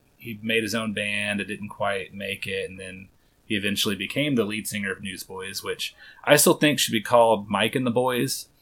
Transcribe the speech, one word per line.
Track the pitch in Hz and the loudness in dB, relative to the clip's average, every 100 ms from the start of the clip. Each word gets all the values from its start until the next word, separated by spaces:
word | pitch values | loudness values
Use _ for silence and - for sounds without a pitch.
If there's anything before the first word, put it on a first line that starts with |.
| _ _ | _ _
he | 117 107 | -12 -8
made | 110 113 | 0 0
his | 107 | 0
own | 113 110 | -2 -2
band, | 101 104 104 101 101 | -4 -2 -2 -2 -2
it | 98 | -4
didn't | 104 101 | -8 -8
quite | - 101 98 87 | -4 -2 -2 -6
make | 101 98 98 98 | -10 -8 -6 -6
it, | 95 95 | -6 -6
and | 95 | -10
then | 95 95 98 _ _ _ - | -14 -14 -18 _ _ _ -4
he | 107 | -2
eventually | 101 101 110 | 0 0 -2
became | 98 95 139 147 127 | -2 -4 -2 0 0
the | |
lead | 104 107 98 | 0 -2 -6
singer | 107 101 | -4 -4
of | 92 | -6
Newsboys, | 98 92 - 95 95 95 | -8 -10 -12 -10 -10 -8
which | 101 90 - - - - | -6 -6 -6 -10 -20 -4
I | - 147 | 4 6
still | - | 6
think | 160 151 139 | 6 2 2
should | - | 0
be | 113 | 0
called | - 120 117 120 104 | 4 6 8 6 2
Mike | 101 113 | 0 2
and | 135 127 | 0 0
the | |
Boys, | 117 127 123 135 - - _ | 0 2 0 0 -4 -10 _